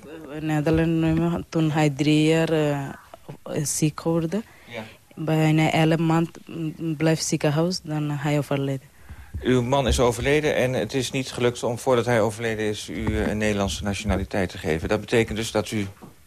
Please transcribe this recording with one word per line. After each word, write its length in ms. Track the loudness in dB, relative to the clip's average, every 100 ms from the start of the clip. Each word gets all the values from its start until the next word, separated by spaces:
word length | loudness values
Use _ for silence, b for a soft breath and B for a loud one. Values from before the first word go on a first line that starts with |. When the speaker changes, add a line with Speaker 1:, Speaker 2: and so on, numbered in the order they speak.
| -6 -16 -14 -6
Speaker 1:
Nederland 460 | -2 0 2 2 2
nemen. 580 | 2 2 2 0 -2 -2
Toen 220 | 0 2
hij 180 | 2 2
drie 380 | 2 2 4 4
jaar, 240 | 4 2
eh, 380 | 2 0 -2 -6 -12 -18 -20 -20 -18 -8 -4
ziek 360 | -2 0 0 0
geworden. 440 | -2 0 0 -4 -6 B B
Speaker 2:
Ja. 180 | -12 -12 B _ -8
Speaker 1:
Bijna 560 | 0 2 4 4 4
elke 300 | 4 4 4
maand, 280 | 4 2 0 -6 -14
mm, 500 | -8 -8 -6 -6 0
blijft 280 | 0 0 0
ziekenhuis, 560 | 0 0 2 0 -2
dan 260 | -6 -4 -2
hij 280 | -2 0 0
overleden. 500 | 0 -2 -2 -4 -10 B B B B B
Speaker 2:
Uw 200 | 2 2
man 260 | 4 2 2
is 120 | 4
overleden 560 | 2 2 2 2 2 0
en 180 | 0
het 200 | 0 -2
is 180 | -2 -2
niet 200 | -4 -4
gelukt 320 | 0 0 0
om, 140 | -4 -2
voordat 260 | 2 2 4
hij 160 | 2
overleden 440 | 2 0 -4 -2 -2
is... 240 | -4 -8
u, 160 | -4 -2
eh, 220 | 0 0
een 100 | 0
Nederlandse 460 | 0 0 -2 -2
nationaliteit 640 | -4 -4 -2 -2 -2 -2 -2
te 80 | -4
geven. 300 | -2 -2 0
Dat 100 | -2
betekent 380 | 2 2 2 -2
dus 140 | -2
dat 200 | -2 -2
u 160 | -4 -4 -10 -20 -20